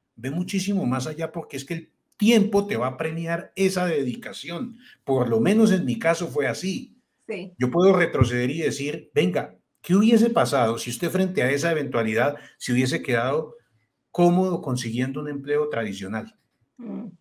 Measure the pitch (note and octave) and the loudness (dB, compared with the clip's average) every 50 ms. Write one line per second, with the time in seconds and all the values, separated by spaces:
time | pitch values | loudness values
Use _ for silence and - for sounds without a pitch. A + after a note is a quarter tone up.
0 | _ _ _ A2+ A2+ C3 D#3 F3+ F3+ - G3+ F#3 - G3+ G3+ F#3 C#3 B2 C3 B2 | _ _ _ -12 -8 -6 -4 -4 -4 -4 -4 -4 -2 -2 -2 0 0 0 -2 -2
1 | B2 D#3 D#3 D#3+ D#3+ - - E3 - - C#3+ B2+ - - E3 D#3+ - - _ _ | -4 -6 -6 -8 -8 -8 -8 -10 -10 -10 -10 -10 -8 -8 -8 -8 -10 -14 _ _
2 | _ _ _ - G#3 A3+ A#3+ G#3+ G3 G3 G3+ G3+ G3+ - A#2+ A2+ B2 C3 C3 - | _ _ _ 0 4 4 6 6 4 4 2 0 0 0 -2 -2 -2 -4 -4 -4
3 | D#3 D#3+ D#3+ E3 E3 E3 E3+ F3+ F#3 - - F#3 F#3+ F#3 F#3 F3+ F3+ F3 D#3+ C#3+ | -6 -6 -4 -6 -4 -4 -4 -4 -6 -6 -4 0 0 0 0 0 -2 0 0 -2
4 | C3 B2 A2+ - - G#2+ G2 - - D#3+ F3 D#3 A2+ - - - - - - _ | -2 -2 -4 -8 -10 -14 -14 -14 -12 -10 -10 -8 -10 -10 -12 -16 -20 -20 -20 _
5 | _ C3+ C3 B2+ B2 A#2 A2+ A2 B2 F3+ G#3+ A3+ A3 F3+ F#3+ F3+ C#3 B2 A2 - | _ -2 0 0 2 2 2 2 4 4 4 6 6 4 4 2 2 0 -2 0
6 | - E3 E3+ E3+ F3 D3 B2+ D3 C3+ B2+ A#2+ - F3+ G3 E3 A#2+ - - _ _ | 0 0 0 0 -2 -4 -2 -2 -2 -2 -2 -4 -4 -6 -6 -6 -8 -14 _ _
7 | _ _ _ _ _ - G#2 F3 F#3+ - - - B2+ B2 E3 E3+ F#3 G3 F#3 F3 | _ _ _ _ _ -12 -12 -12 -12 -12 -4 -2 -2 0 2 4 6 6 6 6
8 | E3+ - - C3 B2+ A2 B2 B2 B2 C3 D#3 E3 D#3 C3 - - C#3+ D3 - - | 4 2 4 2 2 4 2 0 -2 -2 -2 -2 -2 -2 -2 -4 -6 -6 -8 -8
9 | - _ - C#3+ F3 F3+ - B2+ - - - _ _ _ _ _ - - F3+ G3+ | -10 _ 0 0 2 2 0 -2 -4 -6 -10 _ _ _ _ _ -2 2 4 6
10 | A3 A#3 A#3 G#3+ A#3 A#3 A#3 D3+ A#2+ - D3 C3 A2+ A2+ A#2 - - B2 A#2+ - | 6 6 6 6 6 4 4 4 2 4 4 2 2 2 0 -2 -6 -8 -6 -4
11 | E3+ E3 - F#3 F#3+ F3+ F#3 C3 B2 C3 C#3+ C#3+ D#3+ E3+ E3 D3+ C3+ B2+ B2 A#2 | -4 -2 0 0 0 0 0 0 0 0 0 0 0 0 0 -2 -2 -2 -2 -2
12 | A2 A2 A2 A2+ B2+ D3 - - - - _ - - B2+ A#2+ B2 B2+ B2+ E3 D#3 | 0 0 2 2 0 0 -2 -4 -10 -20 _ -10 -4 -2 0 2 2 0 0 -4
13 | B2+ B2+ A#2+ A#2 A#2+ C3 D3+ D#3+ D#3 - - - _ _ _ _ _ _ _ _ | -2 -2 0 0 0 0 -2 -2 -4 -6 -12 -20 _ _ _ _ _ _ _ _
14 | _ _ - F3 F3 F3 F3 F#3 F#3 F#3 F3 - - C#3 B2 B2 A#2+ A2+ A2 B2 | _ _ 2 4 4 6 6 4 2 2 0 -2 -4 -4 -4 -4 -4 -4 -2 -2
15 | C3 C3+ C3+ D3+ D3+ D3 C#3+ C#3+ C#3 C#3+ D3 D3+ D3+ D3 C3+ A#2 A2 G2+ F#2+ F#2+ | -2 -2 -4 -6 -8 -8 -8 -8 -4 -2 0 0 0 0 -2 -4 -4 -6 -6 -8
16 | F#2+ F#2+ A2 G#2+ G2 - _ _ _ _ _ _ _ _ _ - A#3 G#3 G3 F#3+ | -8 -8 -6 -8 -8 -10 _ _ _ _ _ _ _ _ _ -16 -14 -12 -12 -12
17 | B3 F#3+ - _ | -12 -14 -16 _